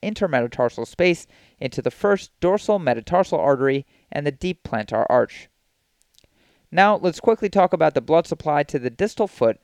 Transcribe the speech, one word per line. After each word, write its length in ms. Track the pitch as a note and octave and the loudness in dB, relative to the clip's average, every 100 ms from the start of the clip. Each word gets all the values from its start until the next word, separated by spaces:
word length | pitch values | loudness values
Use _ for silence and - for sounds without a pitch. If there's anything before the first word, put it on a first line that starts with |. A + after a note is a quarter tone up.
intermetatarsal 840 | G#3 G#3+ F#3 C3+ A#2+ - A#2+ - A2+ | -10 -4 -2 0 -2 -2 -2 -2 -8
space 400 | - F3+ E3+ - _ _ - | -2 -2 -2 -8 _ _ -12
into 220 | - - | -10 -6
the 100 | B2 | -6
first 400 | - G3+ G3 - _ | -2 0 0 -4 _
dorsal 380 | F3 G#3 - G3+ | 0 0 0 0
metatarsal 600 | D3 A#2+ - F3+ - E3+ | 0 -2 0 0 0 0
artery 460 | E2+ C#3 C3+ C#3 - _ _ | 2 2 2 -2 -4 _ _
and 140 | - D3 | -8 -6
the 40 | |
deep 320 | C#3+ F3+ F3 | -4 -6 -8
plantar 420 | - A2+ G#2+ A2+ - | -8 -8 -4 -2 2
arch. 400 | B2 A2+ - - _ _ _ _ _ _ _ _ _ _ _ _ | 2 0 -6 -20 _ _ _ _ _ _ _ _ _ _ _ _
Now, 260 | E3 G3+ G3+ | 2 4 4
let's 220 | F3+ - | 0 -2
quickly 300 | - A3+ G#3 | 0 0 0
talk 240 | G3 F3+ | 2 2
about 220 | F3 D#3 C#3 | 2 0 0
the 60 | |
blood 260 | A#2+ D#3+ E3+ | 2 0 0
supply 360 | D#3+ D#3 D3 | -4 -2 -2
to 160 | D3 C#3+ | -2 -4
the 120 | B2 | -6
distal 360 | A#2 G3+ - G#3 | -4 -4 -2 -6
foot 320 | - A2+ - | 0 0 0